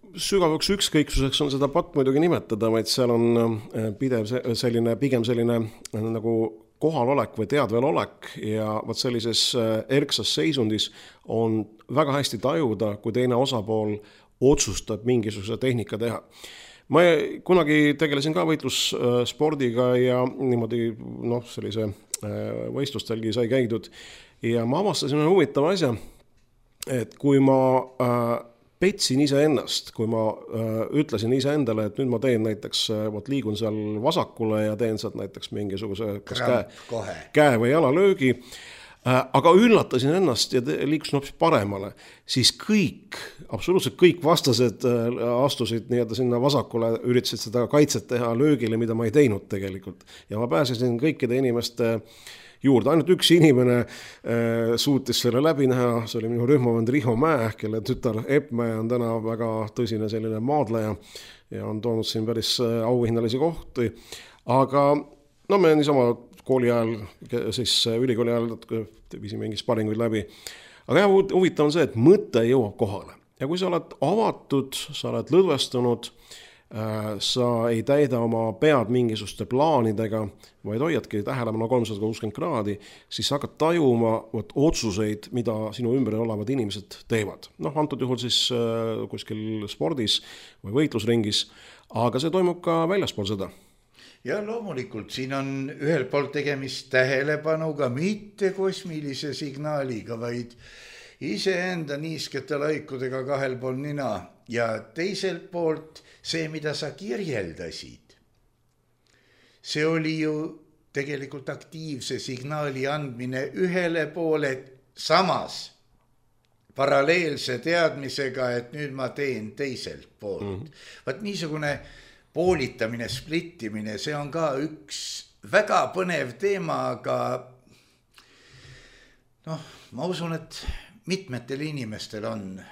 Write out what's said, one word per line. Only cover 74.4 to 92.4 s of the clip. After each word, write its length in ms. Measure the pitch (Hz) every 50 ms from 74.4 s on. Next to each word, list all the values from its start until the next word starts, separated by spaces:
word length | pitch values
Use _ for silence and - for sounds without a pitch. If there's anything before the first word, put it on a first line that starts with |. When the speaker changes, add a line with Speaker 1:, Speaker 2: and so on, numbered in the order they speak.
| - _ 139 139 135 135 - - - - 143
Speaker 1:
sa 140 | - - 120
oled 220 | 120 117 110 - 147
lõdvestunud, 720 | 180 196 180 147 131 - - - 123 123 123 120 110 -
äh, 1000 | - _ _ _ - - - - - - _ _ _ - 110 110 110 107 107 104 107 107 98
sa 280 | - - - 127 123 120 120 113 113 120
ei 100 | 117 113 107
täida 340 | - 139 147 147 131 127 117
oma 240 | 117 113 117 113 113 110 104 -
pead 320 | 147 156 151 131 110 98 123
mingisuguste 500 | 123 123 117 110 104 104 95 - - 107 101
plaanidega, 720 | 120 131 147 165 156 131 117 113 104 101 113 107 107 110 110 98 - _ - - _ _ -
vaid 200 | 95 107 117 143
hoiadki 340 | 170 160 143 - - - 104 104
tähelepanu 420 | - 135 131 120 113 110 110 113 110
kolmsada 320 | 127 123 117 107 110 98
kuuskümmend 360 | 107 110 117 - - 107 104
kraadi, 420 | - 160 175 151 117 104 104 101 98 - - - - _ _
siis 180 | - - - -
sa 80 | 139
hakkad 220 | 143 - - - _
tajuma, 540 | 151 160 170 175 151 131 120 117 117 113 110 110 - -
vot, 220 | - 113 101 - -
otsuseid, 720 | 143 139 160 156 - - 110 92 104 110 107 107 104 - - -
mida 220 | 123 110 120 110 107 110 107 110
sinu 160 | 120 123 113 123 139
ümber 180 | 131 107 104 107
olevad 260 | 117 113 107 104 107 107 135
inimesed 480 | 135 113 101 98 107 95 _ - - - -
teevad. 400 | 117 110 104 95 - - - - _ - -
Noh, 100 | 156 139
antud 240 | 151 151 147 147 120
juhul 220 | - 123 127 117
siis, 240 | 123 120 - - - - 127
äh, 500 | 120 117 113 113 113 113 113 110 110 110 104
kuskil 560 | - 95 - - 110 107 110 110 110 110 104 104
spordis 540 | - - 147 160 165 131 117 101 - - - - - - - - - _ -
või 160 | 98 104 139
võitlusringis, 640 | 156 147 - 113 98 117 117 117 107 107 107 - - - - - - - - - _ _ - 110 117
aga 160 | 120 107 131
see 100 | 143 165
toimub 300 | 151 185